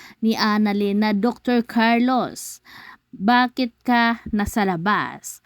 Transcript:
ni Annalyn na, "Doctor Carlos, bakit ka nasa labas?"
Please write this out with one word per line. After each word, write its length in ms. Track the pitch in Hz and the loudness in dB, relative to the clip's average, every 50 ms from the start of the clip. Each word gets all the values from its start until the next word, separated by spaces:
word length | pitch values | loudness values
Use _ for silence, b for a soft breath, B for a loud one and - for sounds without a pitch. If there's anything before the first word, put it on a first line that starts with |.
| B B B B | B B B B
ni 160 | - 220 220 | -2 0 0
Annalyn 720 | - 202 214 208 214 214 208 202 208 202 202 202 208 214 | 2 0 0 2 2 2 2 0 0 0 0 0 0 0
na, 80 | 214 214 | 0 0
"Doctor 480 | 196 196 240 233 - _ 247 247 240 226 | 0 0 -2 -2 -2 _ 0 0 0 0
Carlos, 960 | - - 233 220 226 233 233 247 254 262 240 185 107 - - - - - - B B B B B B B B _ _ - | 0 0 2 2 4 4 2 2 2 0 0 -2 -4 -6 -12 -14 -16 -16 -18 B B B B B B B B _ _ -12
bakit 640 | - 185 214 240 247 254 247 - - 254 233 - _ _ | -2 0 2 4 4 2 0 0 -4 -4 -4 -6 _ _
ka 400 | - 240 233 233 233 233 226 - - - | 0 2 2 2 2 0 -2 -6 -4 -4
nasa 320 | 208 202 - - 233 202 | -2 -2 -2 -2 -2 0
labas?" 720 | 190 180 170 165 208 208 180 135 120 135 143 - - - - B | 0 -2 -2 0 0 0 0 -2 -4 -8 -12 -16 -16 -18 -18 B